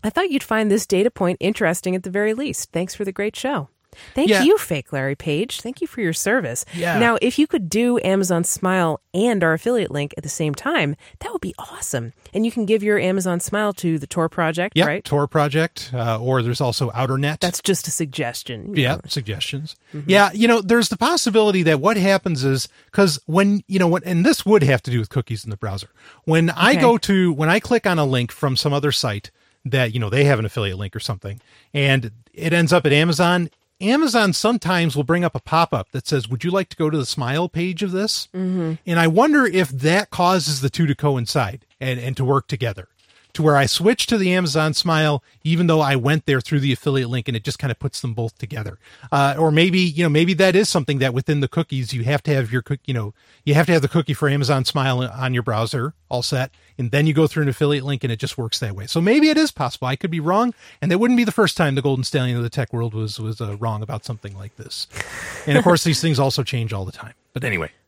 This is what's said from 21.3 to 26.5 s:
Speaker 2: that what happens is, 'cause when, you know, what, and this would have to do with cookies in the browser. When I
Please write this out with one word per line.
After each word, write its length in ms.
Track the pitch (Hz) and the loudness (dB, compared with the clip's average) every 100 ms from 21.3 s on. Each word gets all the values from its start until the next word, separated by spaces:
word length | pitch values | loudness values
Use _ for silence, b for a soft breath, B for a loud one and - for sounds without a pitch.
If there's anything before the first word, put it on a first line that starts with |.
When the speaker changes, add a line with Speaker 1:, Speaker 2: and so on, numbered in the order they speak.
| 214 214 190 | 2 4 4
Speaker 2:
that 160 | 165 151 | 2 2
what 160 | 165 208 | 2 2
happens 480 | 190 196 190 147 | 2 2 0 0
is, 240 | 135 135 - b b | 0 0 -4 b b
'cause 260 | - 196 147 - | 4 4 2 -2
when, 360 | 165 196 202 - | 2 2 2 0
you 140 | 190 | 2
know, 80 | 175 | 2
what, 160 | 175 185 | 2 0
and 200 | 170 214 | 2 2
this 200 | - 196 | 2 4
would 180 | 208 | 4
have 200 | 139 127 | 6 2
to 80 | - | 0
do 80 | 120 | -4
with 80 | 107 | -2
cookies 380 | - - 113 113 | -4 -4 -8 -8
in 60 | |
the 60 | 104 | -8
browser. 300 | 104 98 - B B B - | -8 -8 -12 B B B 0
When 240 | 160 | 2
I 220 | 165 | 2